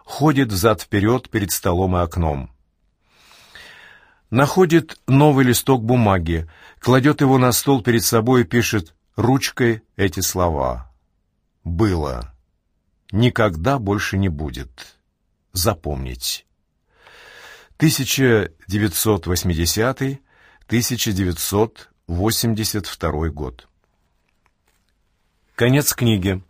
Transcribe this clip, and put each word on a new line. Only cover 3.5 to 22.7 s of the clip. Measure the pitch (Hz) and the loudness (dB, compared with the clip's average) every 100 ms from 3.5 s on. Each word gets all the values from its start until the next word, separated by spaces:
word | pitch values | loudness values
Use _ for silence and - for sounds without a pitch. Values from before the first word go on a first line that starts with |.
| - - - - - _ _ _ | -20 -20 -20 -20 -20 _ _ _
Находит | 113 143 185 180 165 - - - | 0 2 4 4 4 0 -6 2
новый | 135 151 135 | 4 6 6
листок | 131 113 - 135 | 4 2 2 0
бумаги, | 110 127 107 95 82 82 80 - - _ | 2 2 4 2 0 -4 -6 -14 -20 _
кладёт | - 127 139 147 | 2 4 4 2
его | 139 131 | 4 4
на | 127 | 2
стол | 117 - 135 | 0 0 0
перед | 123 117 | 2 0
собой | - 117 110 127 | 2 0 2 2
и | |
пишет | 117 120 110 107 87 _ _ - | 2 0 0 -2 -4 _ _ -2
ручкой | 113 131 - - 120 110 - - | 0 0 -2 -2 0 0 -6 -4
эти | 98 - | -2 -2
слова. | 90 92 87 73 65 62 - _ _ _ _ _ _ _ | -4 -2 0 0 -4 -6 -12 _ _ _ _ _ _ _
«Было. | 82 85 110 87 73 62 58 - _ _ _ _ _ _ _ | -8 -2 0 0 -2 -6 -10 -18 _ _ _ _ _ _ _
Никогда | 98 120 - 107 80 95 139 | 0 0 2 0 0 -2 -2
больше | 98 101 - 95 | -2 -4 -2 -2
не | 98 | -2
будет. | 73 76 - - - - _ _ _ _ _ _ | -2 -8 -10 -14 -18 -20 _ _ _ _ _ _
Запомнить». | 87 95 95 76 69 65 62 - - - _ _ _ _ _ - - - - - - _ - | -4 -4 -4 -6 -8 -8 -10 -10 -10 -14 _ _ _ _ _ -20 -20 -20 -20 -20 -20 _ 0
Тысяча | 156 - 131 - 131 110 85 _ - | 0 2 -2 2 4 4 0 _ -6
девятьсот | 104 104 - 113 101 85 | -2 -2 0 0 0 -2
восьмидесятый, | 90 92 80 82 - 120 131 135 135 _ _ _ _ - | -2 -2 -2 -2 0 -2 -2 -6 -8 _ _ _ _ -4
тысяча | 113 113 120 117 | -2 -2 -4 -2
девятьсот | 95 92 82 - 101 113 - - _ - | -2 -2 -4 -2 0 -2 -4 -20 _ -8
восемьдесят | 85 107 110 117 110 107 | -2 -2 0 -2 -2 -4